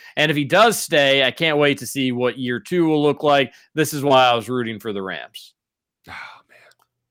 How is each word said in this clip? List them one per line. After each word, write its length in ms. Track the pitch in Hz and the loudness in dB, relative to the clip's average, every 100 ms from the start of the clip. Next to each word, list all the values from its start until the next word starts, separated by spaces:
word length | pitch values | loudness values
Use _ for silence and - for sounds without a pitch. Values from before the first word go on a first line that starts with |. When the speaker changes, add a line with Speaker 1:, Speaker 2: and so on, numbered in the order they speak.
| - - | -10 -2
Speaker 1:
And 140 | 156 | 0
if 60 | 147 | 0
he 80 | |
does 340 | 139 180 233 - | 0 4 4 2
stay, 460 | - 156 139 139 | 0 2 4 4
I 60 | 131 | 2
can't 260 | - 165 147 | 0 -2 2
wait 220 | 147 139 | 2 0
to 80 | 127 | -4
see 260 | 139 127 | -4 -4
what 240 | 123 123 131 | -2 -4 -4
year 220 | 123 120 | -6 -6
two 260 | - 180 160 | -4 0 0
will 160 | 151 | 2
look 200 | 147 143 | 0 0
like. 320 | 147 143 131 - _ | 2 2 2 -6 _
This 200 | 156 151 | -4 -4
is 80 | 147 | -2
why 220 | 139 131 127 | 2 4 4
I 60 | |
was 160 | 120 104 | 2 -2
rooting 280 | 123 113 107 | -6 -6 -8
for 140 | 113 | -10
the 80 | 101 | -8
Rams. 520 | 95 80 60 - - _ _ _ _ _ - | -8 -10 -12 -18 -20 _ _ _ _ _ -20
Speaker 2:
Oh, 60 | - - - _ | -20 -20 -20 _
man. 80 | _ _ _ _ _ _ | _ _ _ _ _ _